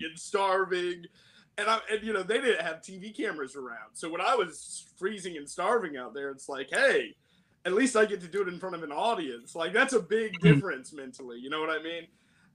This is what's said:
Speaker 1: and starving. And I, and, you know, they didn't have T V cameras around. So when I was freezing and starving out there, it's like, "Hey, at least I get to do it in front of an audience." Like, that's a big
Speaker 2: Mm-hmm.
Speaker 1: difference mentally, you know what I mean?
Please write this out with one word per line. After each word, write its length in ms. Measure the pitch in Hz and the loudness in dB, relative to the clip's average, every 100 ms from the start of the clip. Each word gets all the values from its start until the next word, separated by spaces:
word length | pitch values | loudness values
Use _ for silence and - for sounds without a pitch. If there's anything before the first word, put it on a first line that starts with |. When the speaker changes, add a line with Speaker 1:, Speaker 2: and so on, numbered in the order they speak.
Speaker 1:
and 180 | 160 165 | -6 -10
starving. 880 | - 202 196 190 185 180 180 175 170 - - - _ - | -4 0 2 2 2 0 -2 -6 -12 -20 -20 -20 _ -4
And 120 | 208 | 0
I, 100 | 220 214 | 0 0
and, 120 | 214 | -4
you 80 | 220 | 0
know, 100 | 202 | -2
they 180 | 185 233 | 0 2
didn't 200 | 262 180 | 2 2
have 200 | 165 160 | 0 -6
T 160 | - 190 | -12 -14
V 140 | 208 | -14
cameras 440 | 214 220 156 131 139 | -6 -4 -4 -8 -8
around. 380 | 127 117 107 | -12 -12 -14
So 160 | - 170 | -10 -8
when 120 | 170 | -2
I 140 | 196 254 | 2 2
was 520 | 175 147 - - - _ | 2 -4 -14 -16 -16 _
freezing 400 | 185 208 180 160 | -6 -4 -8 -10
and 100 | 143 | -10
starving 460 | - 185 240 185 139 | -2 2 2 0 -6
out 160 | 123 | -8
there, 160 | 131 139 | -8 -8
it's 180 | 135 - | -8 -10
like, 200 | 135 135 | -8 -2
"Hey, 440 | 185 269 165 113 - _ _ _ _ 180 | 2 4 4 0 -8 _ _ _ _ -2
at 80 | |
least 220 | 190 262 220 | 2 4 4
I 100 | 214 | 4
get 160 | 196 | 2
to 60 | 175 | -4
do 140 | 190 | -4
it 60 | 185 | -2
in 100 | 175 | -4
front 160 | 185 170 | -8 -6
of 80 | |
an 80 | 156 | -6
audience." 640 | 147 214 214 147 120 - 170 | -2 0 0 -2 -8 -10 -6
Like, 160 | 165 | 0
that's 200 | 208 262 | 2 4
a 60 | 247 | 2
big 340 | 175 220 214 | 2 0 0
Speaker 2:
Mm-hmm. 140 | 175 170 | 6 10
Speaker 1:
difference 440 | 143 185 135 131 | 10 6 -6 -10
mentally, 460 | 147 131 127 127 120 | -14 -14 -14 -14 -12
you 100 | 131 | -6
know 100 | 156 | -4
what 100 | 160 | -2
I 120 | 156 | -2
mean? 240 | 160 170 165 _ _ _ _ | -4 -10 -12 _ _ _ _